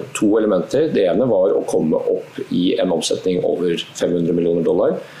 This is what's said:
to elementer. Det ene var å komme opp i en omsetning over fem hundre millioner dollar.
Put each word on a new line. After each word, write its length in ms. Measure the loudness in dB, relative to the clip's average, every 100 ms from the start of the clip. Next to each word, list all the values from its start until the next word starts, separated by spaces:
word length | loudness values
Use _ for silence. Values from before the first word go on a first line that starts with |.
| -4
to 240 | -2 2 2
elementer. 540 | 2 0 0 0 0
Det 140 | 2 2
ene 220 | 2 2
var 240 | 2 2
å 140 | 2 0
komme 340 | 0 0 0
opp 400 | 0 -2 -4 -12 -4
i 300 | 0 0 0
en 100 | 0
omsetning 540 | -2 -2 -2 -2 0
over 340 | 0 0 -2 -2 -6
fem 180 | -4 -2
hundre 220 | 0 0
millioner 300 | 0 0 0
dollar. 340 | 0 2 0 -2 -8 -18